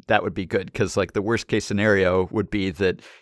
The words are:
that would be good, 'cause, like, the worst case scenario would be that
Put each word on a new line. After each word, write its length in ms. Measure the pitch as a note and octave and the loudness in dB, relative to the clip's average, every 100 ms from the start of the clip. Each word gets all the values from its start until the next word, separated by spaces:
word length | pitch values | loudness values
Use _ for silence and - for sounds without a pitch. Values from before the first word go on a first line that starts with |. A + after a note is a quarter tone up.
| - | 0
that 160 | G#2+ | 0
would 100 | - | 0
be 140 | F2+ F2+ | -6 -4
good, 260 | G#2 - | -4 -4
'cause, 240 | - G2 - | -2 -2 0
like, 160 | F#2 | -2
the 80 | A2 | -2
worst 260 | G2+ A#2 - | -2 -2 0
case 160 | A2 | -2
scenario 640 | - G#2 G#2+ G2 F#2 F#2 F#2 | 0 0 2 4 4 2 0
would 200 | G#2+ F2+ | -2 -2
be 200 | G#2 F#2+ | -2 -2
that 300 | E2 F#2+ - - - | 0 -2 -2 -8 -20